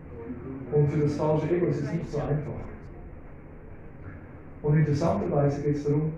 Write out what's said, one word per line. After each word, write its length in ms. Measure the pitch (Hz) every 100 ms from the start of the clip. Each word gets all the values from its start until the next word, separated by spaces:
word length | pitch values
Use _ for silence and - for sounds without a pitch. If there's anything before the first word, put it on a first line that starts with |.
| - 117 117 123 131 135 120
Und 160 | 147 147
für 120 | 156
das 140 | 147
falsche 360 | - 156 156 151
Ego 160 | 175 165
ist 160 | -
es 100 | 139
nicht 180 | 165 -
so 80 | 143
einfach. 340 | 147 147 113 - - - - - - - - - - - - - - - - - - - - -
Und 140 | 147 151
interessanterweise 840 | 151 139 170 - 127 151 143 139
geht 140 | 147 143
es 80 |
darum, 280 | 147 147 156